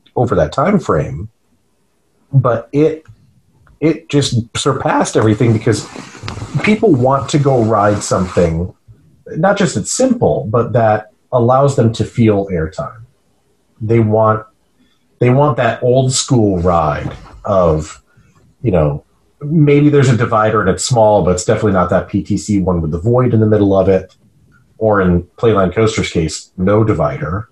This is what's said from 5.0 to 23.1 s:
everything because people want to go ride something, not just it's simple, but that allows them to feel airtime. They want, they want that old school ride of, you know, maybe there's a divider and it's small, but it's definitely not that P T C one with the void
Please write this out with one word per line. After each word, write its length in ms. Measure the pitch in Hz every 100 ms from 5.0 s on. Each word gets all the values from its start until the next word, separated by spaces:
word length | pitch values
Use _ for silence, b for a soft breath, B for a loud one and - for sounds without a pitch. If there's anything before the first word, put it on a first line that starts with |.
| 190 143
everything 340 | 110 107 117
because 340 | 107 120 101 - - - - - - - 147
people 300 | - 214 226
want 340 | 131 127 135 135
to 80 | 151
go 240 | 139 127
ride 400 | 110 107 104 101
something, 720 | - 101 90 - 85 80 90 - - - _ _ -
not 220 | - 190 190
just 180 | 175
it's 160 | 110 -
simple, 560 | - 262 - 87 - 107
but 220 | 120 117
that 400 | 120 110 107 - _ _
allows 420 | 127 117 131 139
them 160 | 131 113
to 140 | 110
feel 420 | - - 110 101 98
airtime. 540 | 87 78 - - - - _ _ _ _ _ _ -
They 180 | 107 117
want, 460 | 107 110 110 104 - _ _ _ _ _ _ -
they 100 | 123
want 280 | 131 147 131
that 260 | 117 117
old 300 | 123 127 131
school 460 | - - 120 104 90
ride 520 | 90 85 78 71 69 - - -
of, 580 | 113 95 85 78 76 - b b b b b _
you 100 | 117
know, 320 | 92 147 143 - _ _ _
maybe 480 | 147 160 147 143 147
there's 200 | 143 131
a 60 |
divider 460 | 120 117 110 110 110
and 80 | 92
it's 160 | 90
small, 380 | - 117 107 104
but 80 | 87
it's 120 | 87
definitely 300 | - 107 107
not 160 | 92 87
that 180 | 92 -
P 160 | 101
T 140 | - 98
C 240 | - 101
one 180 | 90 87
with 120 | 80
the 80 | 82
void 340 | 104